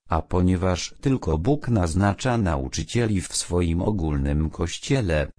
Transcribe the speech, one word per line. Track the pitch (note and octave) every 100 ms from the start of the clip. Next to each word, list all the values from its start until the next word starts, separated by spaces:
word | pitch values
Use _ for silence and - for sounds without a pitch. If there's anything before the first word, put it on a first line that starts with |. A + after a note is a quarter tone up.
| -
a | D#2+
ponieważ | - F2+ F2+ F#2 F#2 F2+ - -
tylko | C#3 B2+ - D#2
Bóg | G2+ D3 A#2+
naznacza | A2+ F2 F#2 G2+ G2 B2+ A#2
nauczycieli | F#2 C#2+ B1+ - - A#2 A2+ F#2+
w | - -
swoim | - F2+ E2+ E2+
ogólnym | G#2 G#2 D#2+ C#2+ C#2 D2 D#2
Kościele, | - E2 - - C#3 F#2+ D2+ C#2